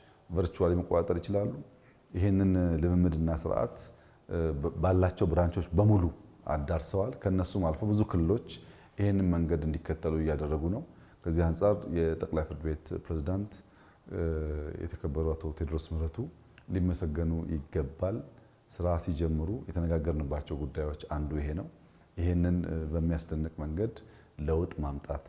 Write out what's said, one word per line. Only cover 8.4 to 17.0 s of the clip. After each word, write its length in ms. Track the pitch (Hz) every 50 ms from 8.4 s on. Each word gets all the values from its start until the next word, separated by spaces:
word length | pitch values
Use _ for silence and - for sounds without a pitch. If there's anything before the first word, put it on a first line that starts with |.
| - - - - - - - - - - _
ይሄንን 320 | - 101 101 98 98 92 90
መንገድ 320 | 85 82 85 78 87 78 78
እንዲከተሉ 500 | 78 73 - - - 80 - - 80 80
እያደረጉ 460 | 80 78 78 76 73 76 73 78 76 78 85
ነው። 120 | 101 135 170 - - - - - - -
ከዚህ 240 | - 85 82 85 85
አንጻር 320 | 82 80 82 98 104 104 101 - - 82
የጠቅላይ 500 | 85 82 80 80 82 - - 80 78 76
ፍርድ 160 | - 76 76 78
ቤት 220 | 80 76 - - - 87 85
ፕሬዝዳንት 520 | - - 85 80 73 87 92 98 104 104 - - - - - - - - - _ - 92 95 92 82 82 80 78 78 76 76 76 76 78 85
የተከበሩ 480 | 82 - 82 - - - 80 69 80 80 80
አቶ 140 | 76 - - 78
ቴዎድሮስ 340 | 73 - 85 71 78 80 -
ምህረቱ 300 | - 80 80 80 78 - - 127 165 - - - - - - - -
ሊመሰገኑ 600 | 90 95 90 92 87 -